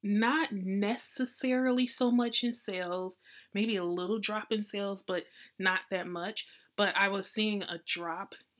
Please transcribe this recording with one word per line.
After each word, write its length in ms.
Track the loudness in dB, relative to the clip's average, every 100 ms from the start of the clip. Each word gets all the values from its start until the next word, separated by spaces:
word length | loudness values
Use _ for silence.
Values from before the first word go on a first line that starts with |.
Not 520 | 2 4 4 4 0
necessarily 1300 | -2 -2 0 0 2 2 2 4 2 4 2 2 2 2
so 220 | 2 4
much 320 | 4 2 0
in 120 | 0
sales, 640 | 0 -2 -2 -4 -4 -6 -8 -14 -20 -8
maybe 220 | -2 0 0
a 80 |
little 340 | 0 -2 -2 -2
drop 360 | -2 -4 -2
in 100 | -2
sales, 400 | -2 -2 -4 -4
but 220 | -4 -4 -6 -20 -20 _
not 220 | 0 0 -2
that 160 | -6 -4
much. 400 | -6 -6 -8 -10 -16 _ 0
But 160 | 0 4
I 140 | 2
was 200 | 2 0
seeing 340 | 2 2 0
a 180 | -4 -8 -6
drop 480 | -4 -4 -6 -8 -14 _